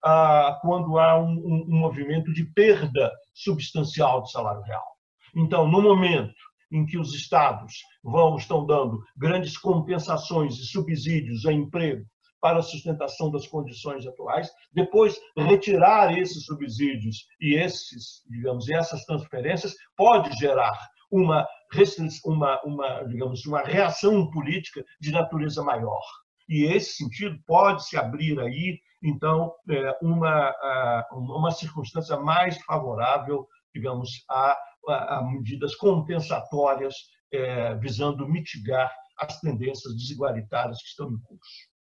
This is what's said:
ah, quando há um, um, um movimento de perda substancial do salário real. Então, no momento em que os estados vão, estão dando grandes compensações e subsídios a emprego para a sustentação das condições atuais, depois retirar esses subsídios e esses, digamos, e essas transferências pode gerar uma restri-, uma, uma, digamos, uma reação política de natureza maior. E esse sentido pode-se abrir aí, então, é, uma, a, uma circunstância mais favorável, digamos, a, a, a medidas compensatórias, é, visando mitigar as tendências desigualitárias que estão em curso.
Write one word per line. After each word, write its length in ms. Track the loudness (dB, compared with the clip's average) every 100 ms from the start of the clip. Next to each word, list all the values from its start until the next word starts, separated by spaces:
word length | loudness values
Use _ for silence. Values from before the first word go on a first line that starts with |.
ah, 540 | 6 6 8 6 6 2
quando 340 | -2 -2 2 4
há 220 | 6 6
um, 140 | 4
um, 320 | -2 0 -2 2
um 100 | 2
movimento 540 | 2 -2 -4 -2 -2
de 100 | -4
perda 680 | -2 4 6 6 2 0 0 -2 _ _
substancial 880 | -4 -4 -4 -4 -4 0 2 2
do 80 | -2
salário 340 | -6 -6 -6
real. 220 | -8 -10 -10 _ _ _ _ 0
Então, 320 | 2 4 6
no 120 | 6
momento 540 | 8 6 6 2 -2 -10 -20 _ _
em 120 | -2 -2
que 120 | -2
os 160 | -6
estados 600 | -6 0 4 4 0 -10 -18 -20 _
vão, 360 | -2 4 4 4
estão 280 | -2 -2 2
dando 380 | 2 2 -4 -10 -4
grandes 400 | -2 0 -2 -6
compensações 1000 | 0 0 2 -4 -2 -4 -2 -2 -2 -4
e 80 | -8
subsídios 800 | -6 -4 -4 0 -2 -2 -4 0
a 60 |
emprego 540 | 0 -2 -4 -4 -4 -10 _ _ _
para 200 | 2 2
a 40 |
sustentação 680 | -2 -8 -6 -6 -6 -4 -4
das 160 | -4 -6
condições 640 | -8 -8 -10 -10 -10 -12
atuais, 420 | -12 -4 -4 -4 _ _
depois 480 | -2 2 6 6 4 -12 -2
retirar 800 | 6 6 6 6 6 8 6 4
esses 280 | -2 -6 -10
subsídios 840 | -10 -8 -2 -2 -2 -6 -8 -14 _
e 140 | 0 2
esses, 680 | 0 -4 -12 -16 -18 -20 _
digamos, 400 | -8 -6 -4 -2
e 40 |
essas 300 | -2 -2 -6
transferências 720 | -6 -6 -6 -8 -4 -4 -6 -12 _ _
pode 340 | 6 6 4 -2
gerar 500 | 0 2 2 -2 -12 _ _
uma 340 | 2 4 2 0 -8 _
restri-, 360 | 4 4 4 -8 -6
uma, 380 | -4 0 0 -2
uma, 400 | -4 -6 -6 -6
digamos, 420 | -8 -6 -6 -6 -6
uma 160 | -4
reação 680 | -2 0 0 2 2 4 2
política 500 | -2 -4 -4 -6 -14 -18 _
de 120 | -4
natureza 500 | -2 -2 -2 -4 -4
maior. 400 | -4 -2 -4 -6 -8 -20 _ _ _
E 160 | 0
esse 320 | 2 2 0 -8
sentido 420 | -10 -6 -8 -8 _
pode-se 520 | 6 6 4 -4 -4
abrir 420 | -4 -2 -2 -2
aí, 400 | -4 -4 -6 -8 _ _
então, 500 | -4 -2 0 0 0 -8 -6
é, 280 | -4 -2 -2
uma, 480 | 0 2 2 2 0
a, 580 | -2 -4 -2 0 -2 -4
uma 400 | -8 -8 -2 -2
circunstância 680 | -2 -8 -10 -8 -8 -6 -4
mais 400 | 0 2 0 -2
favorável, 840 | -6 -6 -4 -2 0 0 -2 -6 -6 _ _
digamos, 520 | -10 -8 -8 -10 -14 _
a, 280 | -2 0 0 -4 _ -4
a, 280 | -4 -2 -4
a 40 |
medidas 520 | -4 -6 -6 -6 -6 0
compensatórias, 1200 | 2 2 0 -4 -4 -6 -6 0 0 0 -4 -10 -20 _ _
é, 440 | -6 -4 -2 -4 -4
visando 520 | -6 -2 -2 -2 -2
mitigar 640 | -4 -4 -12 -4 0 -2 -4 -20 _
as 220 | -10 -6
tendências 560 | -6 -4 -6 -8 -10 -10
desigualitárias 840 | -10 -6 -4 -4 -6 -6 -4 -8
que 80 | -16
estão 200 | -14 -10
em 100 | -10
curso. 520 | -12 -20 -20 -20 -20 _